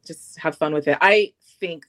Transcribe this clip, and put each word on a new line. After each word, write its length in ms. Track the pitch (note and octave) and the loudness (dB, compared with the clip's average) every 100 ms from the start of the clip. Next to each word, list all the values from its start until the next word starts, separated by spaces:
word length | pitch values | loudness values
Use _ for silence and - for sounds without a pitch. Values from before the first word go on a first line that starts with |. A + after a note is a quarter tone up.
| - | -20
just 320 | D#3+ - - | -20 -20 -8
have 160 | D#3+ - | -6 -4
fun 160 | D#3 | -2
with 140 | D3+ D3 | -2 -2
it. 100 | C#3+ | 2
I 320 | F#3+ G#3 G3+ _ _ _ | 4 4 0 _ _ _
think 260 | F#3 E3 | -12 -12